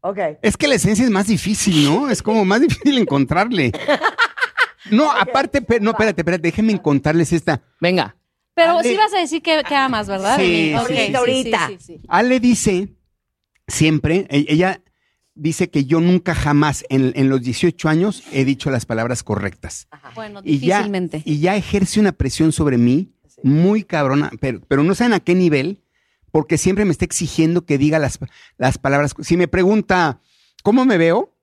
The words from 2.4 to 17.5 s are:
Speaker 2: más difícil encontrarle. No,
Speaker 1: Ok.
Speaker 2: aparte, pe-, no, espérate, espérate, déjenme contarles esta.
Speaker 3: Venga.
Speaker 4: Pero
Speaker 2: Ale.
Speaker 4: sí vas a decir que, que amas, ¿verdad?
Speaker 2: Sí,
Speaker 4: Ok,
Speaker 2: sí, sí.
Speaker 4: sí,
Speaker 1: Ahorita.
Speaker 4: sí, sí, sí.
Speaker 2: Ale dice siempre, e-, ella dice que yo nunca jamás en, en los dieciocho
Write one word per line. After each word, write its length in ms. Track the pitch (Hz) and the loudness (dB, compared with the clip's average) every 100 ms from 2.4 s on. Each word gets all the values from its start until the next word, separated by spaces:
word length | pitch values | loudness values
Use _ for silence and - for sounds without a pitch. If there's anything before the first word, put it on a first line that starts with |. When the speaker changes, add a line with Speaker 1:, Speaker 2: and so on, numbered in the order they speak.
Speaker 2:
más 160 | 190 214 | 2 2
difícil 380 | 294 - 285 269 | 2 2 0 2
encontrarle. 720 | 202 139 131 165 214 226 127 - - 294 359 - 466 - 508 - - - - | 2 0 0 0 0 0 0 -2 -2 -2 -2 -2 -4 -2 -8 -4 -4 -4 -2
No, 160 | 208 302 | 2 2
Speaker 1:
Ok. 100 | 220 | 0
Speaker 2:
aparte, 440 | 196 254 262 285 | 0 -2 -2 -4
pe-, 180 | 247 233 | 0 0
no, 100 | 208 | 0
espérate, 280 | 220 220 180 | 0 0 0
espérate, 220 | 165 175 | -2 -2
déjenme 380 | 170 165 220 196 | -2 0 0 0
contarles 520 | - 143 151 160 165 | 0 0 2 0 2
esta. 300 | 170 - 143 _ _ | 0 0 -2 _ _
Speaker 3:
Venga. 360 | 170 180 104 - _ _ _ | -2 0 -2 -6 _ _ _
Speaker 4:
Pero 240 | - 330 339 | 0 2 2
Speaker 2:
Ale. 80 | 339 | 0
Speaker 4:
sí 60 | 381 | 0
vas 180 | 427 | 0
a 40 | 381 | 0
decir 220 | 330 320 | -2 -4
que, 200 | - 311 - | -2 -2 0
que 80 | |
amas, 340 | 285 269 233 202 | -2 -2 -4 -4
¿verdad? 300 | 196 196 - | -4 0 2
Speaker 2:
Sí, 360 | - 170 160 151 | 2 2 0 0
Speaker 4:
Ok, 100 | 240 | -2
Speaker 2:
sí, 60 | - | -2
sí. 100 | 208 | -2
Speaker 4:
sí, 80 | |
Speaker 1:
Ahorita. 520 | 247 247 262 247 220 185 | 0 0 0 -2 -2 -2
Speaker 4:
sí, 80 | 190 | -8
sí, 40 | - 165 | -20 -20
sí. 80 | - | -2
Speaker 2:
Ale 300 | 175 240 254 | 0 2 2
dice 480 | 240 233 - 180 196 _ _ _ _ _ _ _ - | 2 2 2 0 -4 _ _ _ _ _ _ _ -12
siempre, 600 | - 156 156 151 175 190 | 0 2 2 0 -2 0
e-, 160 | 143 147 | -2 0
ella 340 | 156 185 185 _ _ _ _ _ | 0 0 -2 _ _ _ _ _
dice 360 | - 156 160 175 | -6 -6 -2 -2
que 140 | 151 | -2
yo 160 | 135 160 | 0 2
nunca 340 | 170 180 175 | 2 2 0
jamás 500 | 160 147 147 151 139 - | -2 0 2 2 -2 -2
en, 220 | 135 131 | 0 0
en 140 | 127 135 | 0 0
los 100 | 135 | 0
dieciocho 460 | 123 | -2